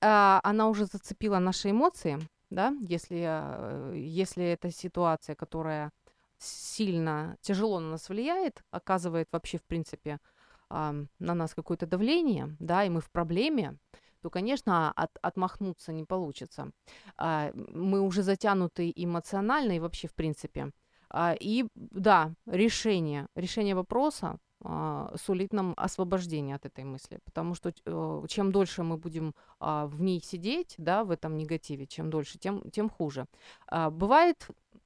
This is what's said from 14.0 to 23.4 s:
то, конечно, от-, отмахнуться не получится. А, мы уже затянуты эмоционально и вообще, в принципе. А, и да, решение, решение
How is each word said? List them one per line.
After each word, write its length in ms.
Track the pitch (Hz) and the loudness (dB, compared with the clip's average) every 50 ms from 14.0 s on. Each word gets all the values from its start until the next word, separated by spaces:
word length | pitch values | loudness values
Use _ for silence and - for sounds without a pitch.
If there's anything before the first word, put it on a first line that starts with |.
| _ _ _ _ | _ _ _ _
то, 80 | - 165 | -12 -6
конечно, 640 | - 180 196 240 285 269 - 214 180 165 156 151 - | -4 -2 0 0 -2 0 2 2 4 4 4 2 2
от-, 220 | - 165 - _ - | 0 -2 -2 _ -6
отмахнуться 680 | - 175 - 190 185 180 - - 202 190 165 - - - | -6 -4 -2 -2 -2 -4 -4 -4 -6 -6 -6 -8 -10 -8
не 120 | 160 160 156 | -8 -8 -4
получится. 680 | - 185 185 175 147 139 - 127 - - - 135 139 - _ _ - - - - 190 - | -4 -4 -2 -2 -4 -6 -10 -14 -14 -12 -12 -12 -12 -14 _ _ -20 -20 -20 -20 -20 -8
А, 340 | - - 165 160 151 151 - - | -4 -2 0 0 0 -2 -4 -6
мы 460 | - - - - 160 180 190 196 196 | -8 -12 -10 -6 -2 0 2 4 4
уже 220 | 196 190 175 208 | 2 2 2 2
затянуты 720 | 185 190 196 - - 208 196 190 180 165 - - 170 170 - | 2 2 2 4 4 4 4 4 2 0 0 -2 -2 -2 -2
эмоционально 760 | 165 175 175 170 170 - - 202 196 202 226 269 302 269 214 180 | -2 -2 -2 -2 -2 -2 -2 -2 -2 0 2 2 2 2 2 0
и 40 | 160 | 0
вообще, 280 | 165 165 - - - 156 | -2 -4 -6 -8 -10 -8
в 60 | - | -6
принципе. 560 | - 160 156 147 - - - - 147 135 139 - _ _ _ _ _ _ _ | -2 -2 -2 -2 -4 -8 -10 -8 -8 -8 -8 -10 _ _ _ _ _ _ _
А, 240 | - - 170 170 160 - | -2 0 2 2 2 0
и 280 | - 202 220 247 247 - - | 0 0 0 0 0 -2 -6
да, 580 | - - - - 196 185 220 196 170 156 160 165 - _ | -12 -16 -10 -8 2 6 8 8 8 6 4 -2 -8 _
решение, 800 | 226 175 180 220 226 - - - 220 196 170 160 151 147 143 139 - _ | -2 2 4 4 4 4 2 2 2 2 2 2 0 -2 -4 -6 -6 _
решение 400 | 165 | -4